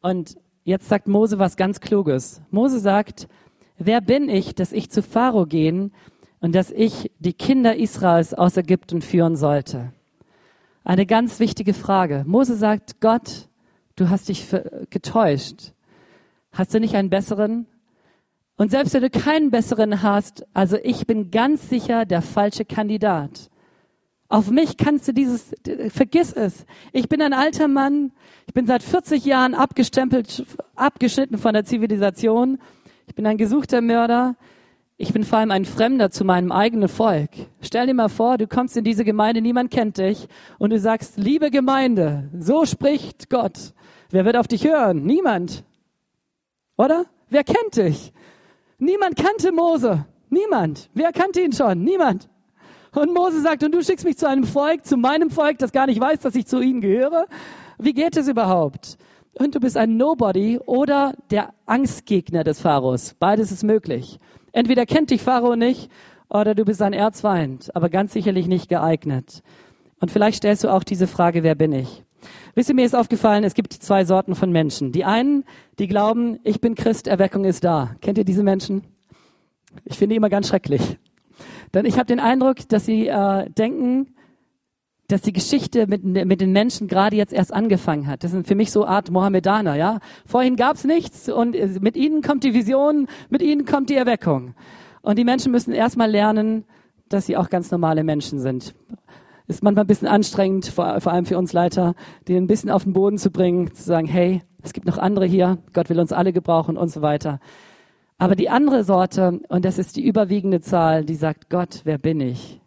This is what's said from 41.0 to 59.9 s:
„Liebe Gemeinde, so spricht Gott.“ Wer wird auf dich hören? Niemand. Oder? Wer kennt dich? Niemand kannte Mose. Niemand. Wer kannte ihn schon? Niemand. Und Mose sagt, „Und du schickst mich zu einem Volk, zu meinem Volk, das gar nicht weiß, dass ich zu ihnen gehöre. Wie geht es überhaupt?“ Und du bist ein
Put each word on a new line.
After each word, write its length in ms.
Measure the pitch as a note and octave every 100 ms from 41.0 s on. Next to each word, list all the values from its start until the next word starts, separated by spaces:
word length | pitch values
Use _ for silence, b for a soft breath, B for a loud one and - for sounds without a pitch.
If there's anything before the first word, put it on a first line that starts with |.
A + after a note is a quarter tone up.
| - -
„Liebe 340 | G3+ D4+ D4+
Gemeinde, 800 | C#4 B3+ C4+ C4 G#3+ D#3+ D3 C#3 E3+
so 280 | E3 D4 D#4+
spricht 640 | - C#4 C#4+ - - -
Gott.“ 440 | B3 G#3 - - _ b b b
Wer 160 | F#3 F#3+
wird 120 | A#3+
auf 100 | A3+
dich 160 | G#3+
hören? 400 | D4+ D#4 A3 E3+
Niemand. 600 | D3 D4+ F4+ G3 F3 - - _ _ _ _ _ _ _ _ _ _ -
Oder? 280 | B3+ E4 F4+ _ _
Wer 140 | C#4
kennt 320 | C#4+ - A4+ -
dich? 380 | F3+ C#3+ - b b b b b b b
Niemand 360 | C#4 G4+ F#4+ D#4
kannte 360 | F4+ G#4+ F4+
Mose. 540 | E4 E4+ D#4+ A#3 E3 D3 _ _
Niemand. 600 | D#4 G#4+ C#4+ E3 D3 -
Wer 180 | G#3 E4
kannte 300 | E4 F#4+ F4+
ihn 120 | F4+
schon? 300 | A#3 B3 F3+
Niemand. 460 | G#3+ F#4+ D4 F#3+ - _ _ b b b b
Und 180 | - D4+
Mose 300 | F4 F4+ D#4+
sagt, 220 | D4+ D4+
„Und 100 | D4+
du 80 | E4+
schickst 240 | D#4 F#4 F4
mich 140 | D4
zu 80 | D4+
einem 160 | C4+
Volk, 420 | A#3 C#4 C#4+ E4 -
zu 120 | C4
meinem 340 | B3 D#4 D#4+
Volk, 260 | - D4+ C#4+
das 140 | B3
gar 160 | C4 C4+
nicht 120 | A3+
weiß, 200 | C4 D4+
dass 160 | C4+ A#3+
ich 100 | G#3
zu 160 | B3+
ihnen 180 | B3+ B3+
gehöre. 460 | G3+ G#3+ C4+ E4 E4+ B B B B B
Wie 140 | A#3
geht 220 | B3 D#4+ D#4+
es 120 | C#4
überhaupt?“ 680 | A#3+ G3 F#3 D3+ - - - b b b
Und 220 | - C#4+ C#4
du 40 |
bist 180 | A#3+ C4
ein 200 | A3+